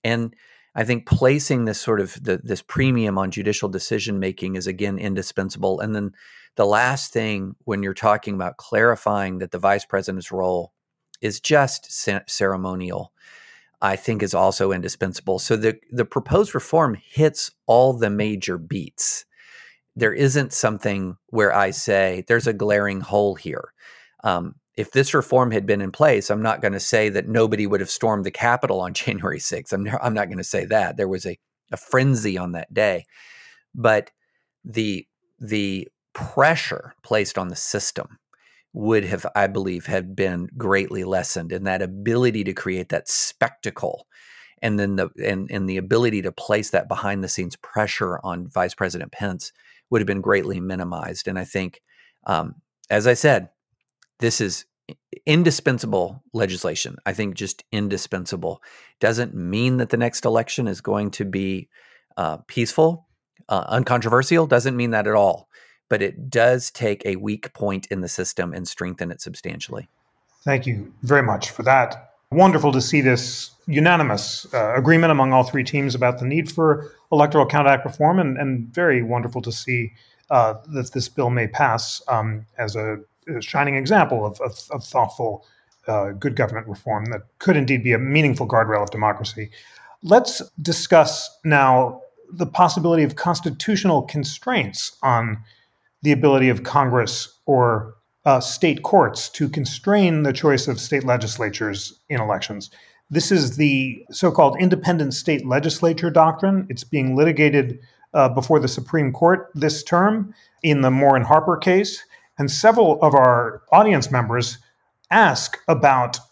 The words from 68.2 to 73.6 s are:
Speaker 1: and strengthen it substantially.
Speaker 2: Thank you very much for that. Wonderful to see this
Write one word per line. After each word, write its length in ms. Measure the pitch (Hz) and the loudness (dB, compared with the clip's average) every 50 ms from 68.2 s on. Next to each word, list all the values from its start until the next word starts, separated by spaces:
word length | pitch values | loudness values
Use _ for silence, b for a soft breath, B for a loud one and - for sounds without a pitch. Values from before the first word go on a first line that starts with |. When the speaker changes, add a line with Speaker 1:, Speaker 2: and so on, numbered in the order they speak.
| 90 - - - 90 87 76 | -6 -6 -4 -4 -6 -6 -6
Speaker 1:
and 140 | 87 87 | -10 -10
strengthen 420 | - - - 90 90 90 - 87 85 | -12 -8 -8 -8 -8 -6 -8 -8 -8
it 120 | 87 - | -8 -12
substantially. 680 | - 87 - - - 85 80 - - - - - - _ _ _ _ _ _ _ _ _ _ _ _ | -14 -14 -14 -12 -12 -12 -12 -12 -14 -12 -12 -14 -14 _ _ _ _ _ _ _ _ _ _ _ _
Speaker 2:
Thank 240 | 143 139 123 123 | -2 -2 0 -2
you 260 | 131 117 101 98 - - _ | -4 -6 -6 -8 -12 -14 _
very 220 | - 120 143 143 127 | 0 2 4 4 4
much 260 | 110 98 92 - - | 2 -2 -4 -6 -10
for 140 | - - 120 | -10 -4 2
that. 480 | 127 135 131 120 - - - - _ _ _ _ _ | 4 4 4 4 0 -4 -14 -18 _ _ _ _ _
Wonderful 400 | 135 160 190 190 170 147 151 147 127 | 4 6 6 6 6 4 2 2 2
to 60 | 131 | 2
see 220 | 123 - - 147 | 0 2 0 2
this 480 | 135 131 123 120 123 - - - - - _ _ | 4 4 2 2 -2 -6 -10 -10 -12 -14 _ _